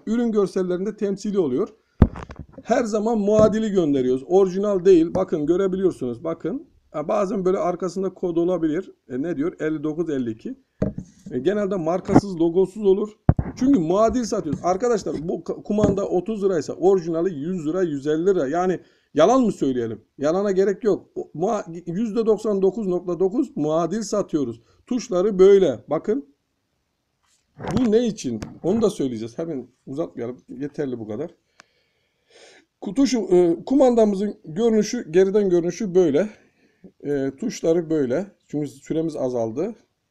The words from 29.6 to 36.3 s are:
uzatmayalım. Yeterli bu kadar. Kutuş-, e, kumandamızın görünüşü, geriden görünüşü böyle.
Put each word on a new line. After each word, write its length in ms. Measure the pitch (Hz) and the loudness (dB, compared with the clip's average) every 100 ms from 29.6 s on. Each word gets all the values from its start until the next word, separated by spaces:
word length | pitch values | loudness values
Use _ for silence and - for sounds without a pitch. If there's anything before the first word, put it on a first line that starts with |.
| 120 _ - | -10 _ -12
uzatmayalım. 520 | 135 170 131 117 131 - | -8 -8 -6 -10 -10 -16
Yeterli 500 | 127 143 - 131 117 | -12 -10 -6 -6 -6
bu 80 | 107 | -8
kadar. 280 | 107 170 _ _ _ _ _ _ _ _ _ _ _ - - _ _ | -8 -10 _ _ _ _ _ _ _ _ _ _ _ -20 -20 _ _
Kutuş-, 520 | 202 190 262 247 185 | -6 0 2 2 4
e, 240 | 180 175 170 - | 4 4 2 0
kumandamızın 680 | 277 262 233 214 190 208 - 160 | 4 6 6 4 2 -4 -6 -10
görünüşü, 640 | 156 233 220 208 247 151 | 0 2 2 0 -4 0
geriden 380 | 175 190 208 196 | 4 4 4 2
görünüşü 460 | 175 170 170 208 175 | 2 0 -4 0 2
böyle. 340 | 170 139 214 | 4 2 0